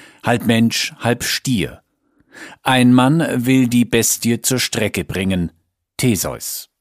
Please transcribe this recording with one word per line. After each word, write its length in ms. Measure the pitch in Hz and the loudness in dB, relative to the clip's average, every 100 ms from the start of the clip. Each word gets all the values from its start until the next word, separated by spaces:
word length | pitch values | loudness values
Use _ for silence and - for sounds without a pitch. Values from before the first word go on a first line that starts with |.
| - _ | -20 _
halb 220 | - 120 - | -2 0 2
Mensch, 480 | 113 117 - - - | 2 2 0 -6 -4
halb 260 | 117 120 - | -2 -2 -4
Stier. 560 | - - 113 69 - _ _ _ _ _ - - - | -4 -2 -2 -2 -8 _ _ _ _ _ -20 -20 -8
Ein 300 | - 127 123 | 0 4 6
Mann 520 | 123 127 165 143 127 120 | 6 4 2 0 -2 0
will 220 | 131 123 | 2 2
die 160 | 120 | 2
Bestie 580 | 117 117 107 - 117 117 | 2 2 0 -2 -2 -2
zur 180 | - 127 | -2 -4
Strecke 440 | - - 104 98 | -4 -2 -2 -4
bringen, 480 | 80 90 95 92 82 - _ _ _ - | -6 -4 -2 -2 -4 -8 _ _ _ -2
Theseus. 720 | 127 101 73 - - - - _ | 0 0 -4 -8 -12 -12 -16 _